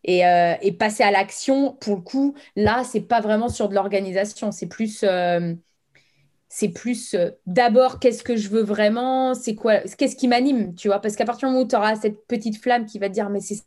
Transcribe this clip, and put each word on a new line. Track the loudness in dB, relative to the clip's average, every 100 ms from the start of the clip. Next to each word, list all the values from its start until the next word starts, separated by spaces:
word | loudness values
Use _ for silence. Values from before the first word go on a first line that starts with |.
Et, | 2 4
euh, | 6 6 4 2
et | -2
passer | 0 -2 2
à | 2
l'action, | 4 0 -4 0 2 0
pour | -4 -6
le | -6
coup, | -4 0 0 -2 -10
là, | 0 2 2
c'est | -2 -6
pas | 0 0
vraiment | 2 0 0
sur | -2 -2
de |
l'organisation. | 0 0 -2 -2 -2 -4 -4 -8
C'est | -6 -12
plus, | -6 -6 0
euh, | 0 2 0 0 -2 -6 _ _ _ _ _ _ _ _ _
c'est | -4 -4
plus, | -4 -6 -6 -4
euh, | -2 -2 -4
d'abord, | -2 2 4 4 4 2
qu'est-ce | 0 0
que | -2
je | -2 0
veux | 0
vraiment ? | 0 2 2 2 0 0 0
C'est | -2 -4
quoi, | -2 2 2
qu'est-ce | 0 -2 -2
qui | 0 2
m'anime, | 2 2 0 -2
tu | -4 -2
vois ? | 0
Parce | -2
qu'à | -2
partir | -4 -2 0
du |
moment | 0
où | 2
t'auras | 2 0
cette | 0 -4 -4 -6
petite | -6 -4 -4
flamme | 0 0
qui | -2 -6
va | -4
te |
dire, « | -4 -4
Mais | -4
c'est | -6 -12